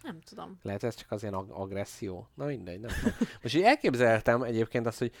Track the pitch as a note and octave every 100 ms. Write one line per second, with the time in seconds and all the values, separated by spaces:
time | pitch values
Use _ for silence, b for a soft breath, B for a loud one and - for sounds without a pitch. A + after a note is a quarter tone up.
0 | D#4+ E3 - G#3 E3 F#3 - G3+ A#2+ -
1 | - G#2+ G#2+ F#2+ F#2+ D#2 F#2+ G2 G2+ -
2 | G2 F2+ G#2+ - C#3+ C3+ F2+ F2+ A#2 -
3 | - - A3+ - A2+ C3+ G3+ D4 G3+ B2
4 | B2 A2 A#2+ A#2+ B2 A2+ A2+ B2 A#2 -
5 | A#2+ -